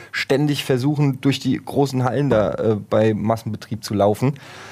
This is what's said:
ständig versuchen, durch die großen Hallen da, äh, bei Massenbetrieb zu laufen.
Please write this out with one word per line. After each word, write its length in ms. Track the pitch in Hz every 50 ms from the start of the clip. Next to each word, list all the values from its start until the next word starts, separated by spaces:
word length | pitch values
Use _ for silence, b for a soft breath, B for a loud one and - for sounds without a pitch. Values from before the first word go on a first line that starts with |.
| B B
ständig 540 | B - - - 139 131 151 147 143 135 -
versuchen, 560 | - 135 123 127 147 151 139 147 139 131 -
durch 180 | - 139 135 -
die 220 | - 135 - - -
großen 380 | - - 139 143 131 127 127
Hallen 260 | 123 127 110 135 147 135
da, 260 | 117 107 101 87 -
äh, 200 | - - 110 110
bei 400 | 104 104 - - 110 110 110 107
Massenbetrieb 720 | - 101 107 113 113 - 110 104 - - - 104 104 -
zu 100 | - 110
laufen. 400 | 98 98 104 107 - 127 139 139 B B B B B B B